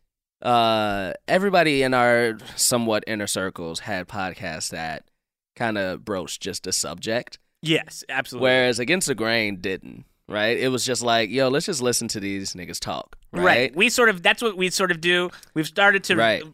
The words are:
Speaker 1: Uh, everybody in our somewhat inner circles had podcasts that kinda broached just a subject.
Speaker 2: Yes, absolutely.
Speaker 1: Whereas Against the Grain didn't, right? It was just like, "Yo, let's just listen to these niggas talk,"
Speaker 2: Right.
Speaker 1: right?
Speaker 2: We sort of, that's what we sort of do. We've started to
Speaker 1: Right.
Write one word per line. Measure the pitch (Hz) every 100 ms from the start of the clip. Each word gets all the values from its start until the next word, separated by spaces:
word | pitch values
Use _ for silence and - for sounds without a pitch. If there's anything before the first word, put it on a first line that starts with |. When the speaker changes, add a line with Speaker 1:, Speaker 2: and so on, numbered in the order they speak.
| _ _ _ _
Speaker 1:
Uh, | - 120 117 110 107 101 95 - -
everybody | 175 202 180 160 139
in | 131
our | 127 123 120 120 110 - -
somewhat | - 123 113 107 -
inner | 107 101
circles | - 92 90 85 82
had | - 95 87
podcasts | 104 92 85 92 78 -
that | 85 80 76 - _ _ _ _ -
kinda | 117 107 95 87
broached | - 98 78 -
just | 98 92 92
a |
subject. | 92 73 87 110 113 - - _ _
Speaker 2:
Yes, | 156 156 - - -
absolutely. | 131 135 123 127
Speaker 1:
Whereas | 131 127 117
Against | 123 180 180
the |
Grain | 123 113 117 107 95
didn't, | 95 92 - 60 131 _ -
right? | 104 107 113
It | 127
was | 127 117
just | 120
like, | 120 117 110
"Yo, | 123 131
let's | 139 175
just | 156
listen | 123 117 117
to | 110
these | 98 98 98
niggas | 90 85 85
talk," | - 73 - - -
Speaker 2:
Right. | 175
Speaker 1:
right? | 180 139 131 147
Speaker 2:
We | 233
sort | 226 233
of, | 185
that's | 190 214
what | 233 185
we | 185
sort | - 185
of | 170
do. | 170 175 180 - -
We've | - 156
started | - 202 196
to | 190 185
Speaker 1:
Right. | 113 104 156